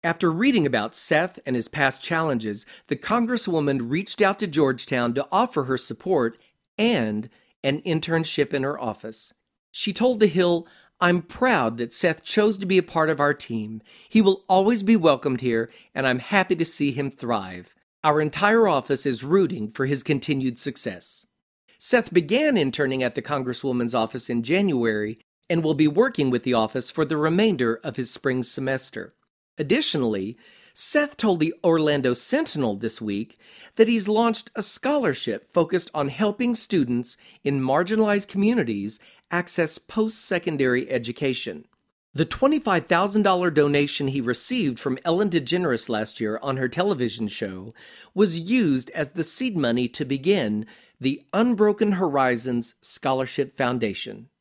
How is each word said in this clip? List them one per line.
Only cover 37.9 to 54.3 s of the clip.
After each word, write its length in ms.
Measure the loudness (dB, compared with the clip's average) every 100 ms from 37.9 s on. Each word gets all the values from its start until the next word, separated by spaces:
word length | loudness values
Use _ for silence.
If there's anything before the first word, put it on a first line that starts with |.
| 0 2 0 -2
communities 680 | 0 2 2 0 -4 -6 -10 -18 _ _
access 480 | -4 -2 -2 -2 -2
post-secondary 1120 | -6 -2 -2 -2 -2 -2 -2 0 2 2 0
education. 760 | -4 -4 -4 -2 -2 -6 -12 -16 _ _ _ _ -4
The 100 | -4
twenty-five 600 | 2 2 2 2 0 2
thousand 340 | 2 2 2
dollar 280 | 4 4 2
donation 560 | 4 4 4 0 0 -2
he 140 | -2
received 580 | -2 -2 -2 0 -2 -2
from 180 | -4 -4 0
Ellen 240 | 2 2
DeGeneres 580 | 0 0 -2 0 -2 -2
last 320 | -4 -4 -4
year 200 | -4 -4
on 160 | -4 -2
her 120 | -2
television 580 | -2 -2 0 -2 -4 -6
show 480 | -6 -8 -8 -14 -18 -20 -20 -10 2
was 240 | 2 2
used 500 | 0 2 2 0 -2
as 200 | -6 -6
the 120 | -4
seed 320 | 0 0 0 -2
money 320 | 0 0 -2
to 140 | -4
begin 640 | -4 -2 0 2 0 -4 -6 -18 _ _
the 240 | -4 -4 _
Unbroken 580 | 0 0 4 2 4 0
Horizons 840 | 0 0 2 2 0 -2 -2 -4 -12
Scholarship 760 | -10 -4 -2 -2 -2 -4 -4 -2
Foundation. 720 | -2 0 -2 -4 -10 -14 -18